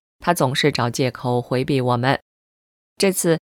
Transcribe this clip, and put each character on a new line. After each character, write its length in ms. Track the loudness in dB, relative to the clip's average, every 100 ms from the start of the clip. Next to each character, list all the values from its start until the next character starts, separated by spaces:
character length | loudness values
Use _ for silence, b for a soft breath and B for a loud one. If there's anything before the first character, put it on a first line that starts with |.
| _ _
他 160 | -2
总 180 | 2 0
是 200 | 2 0
找 180 | 0 -2
借 180 | 0 -4
口 320 | -2 -2 -2
回 240 | 0 -2
避 160 | 0 0
我 160 | 0 0
们。 240 | 0 -2 -6 _ _ _ _ _ _ -2
这 140 | 0
次 260 | 2 0 0